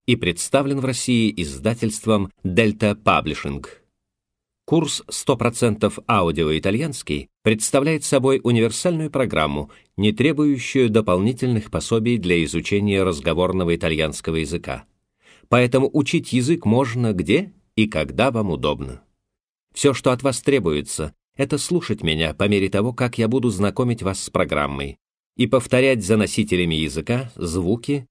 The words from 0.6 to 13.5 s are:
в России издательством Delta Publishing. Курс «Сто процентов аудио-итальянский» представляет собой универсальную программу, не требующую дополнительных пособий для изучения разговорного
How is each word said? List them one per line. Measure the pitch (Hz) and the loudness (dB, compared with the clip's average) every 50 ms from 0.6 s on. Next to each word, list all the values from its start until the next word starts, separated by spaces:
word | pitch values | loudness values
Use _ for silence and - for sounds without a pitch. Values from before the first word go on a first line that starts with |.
| 139 139 139 135 | 0 0 -2 -2
в | 127 | -2
России | 131 123 - - - 123 117 113 104 107 | -4 -4 -4 -2 0 2 2 2 2 0
издательством | - 85 71 69 65 67 110 120 - 117 110 107 - - 110 110 101 98 95 - _ - | -2 -6 -6 -6 -4 -2 -2 -2 -2 -2 -4 -4 -4 -2 0 0 0 0 -2 -8 _ -6
Delta | 95 90 107 113 107 104 - 110 104 104 | -2 2 2 2 2 2 0 0 0 0
Publishing. | - - 98 92 78 - 76 73 - - 71 69 69 - - - - _ _ _ _ _ _ _ _ _ _ _ _ _ _ _ _ _ | 0 2 2 2 2 2 0 -4 -6 -6 -8 -8 -8 -10 -14 -20 -20 _ _ _ _ _ _ _ _ _ _ _ _ _ _ _ _ _
Курс | - 147 165 151 143 - - - - | 0 2 2 2 0 -2 -8 -8 -10
«Сто | - - - - 135 | -10 -6 -2 0 0
процентов | - 117 120 120 - 123 117 104 - 107 101 - - - | 2 0 -2 0 2 0 0 2 2 0 -2 -2 -2 -2
аудио-итальянский» | - 117 104 90 85 76 76 82 76 78 80 - 95 101 117 160 160 - - - - 73 71 67 - _ _ - | 0 2 2 2 2 2 0 0 0 0 0 0 0 -2 -2 -2 -4 -8 -8 -6 -4 -4 -4 -6 -8 _ _ 0
представляет | 110 110 107 - - - 139 139 156 160 151 - | 0 2 2 0 0 2 2 2 2 0 0 0
собой | - 147 135 123 135 135 131 - | 2 2 2 4 4 2 2 2
универсальную | 120 120 113 113 113 113 - - 180 175 156 156 147 | 2 4 4 4 2 0 0 -2 -2 -2 -2 -4 -4
программу, | - 135 127 98 - 82 78 76 71 73 71 - - - _ _ _ | -2 -2 -2 0 0 0 0 0 -2 -4 -6 -8 -12 -20 _ _ _
не | - 101 107 104 | 0 0 2 2
требующую | 110 123 156 156 143 151 147 139 127 - - - 135 127 117 | 2 2 2 2 2 2 0 0 -2 -4 -2 0 2 2 4
дополнительных | 107 110 107 - 90 90 98 120 127 - 131 123 120 107 - - | 4 2 2 2 2 2 2 0 0 0 -2 0 0 0 -2 -2
пособий | - 82 - - 113 113 107 120 123 110 | -4 -4 -2 0 0 0 2 2 0 0
для | 87 90 87 85 80 | 2 2 2 2 2
изучения | 71 80 85 78 - 101 101 101 104 98 95 95 | 0 -2 -4 -2 0 0 0 2 2 2 2 2
разговорного | 92 85 73 80 82 82 82 90 90 | 0 -2 -2 -2 -2 0 2 2 0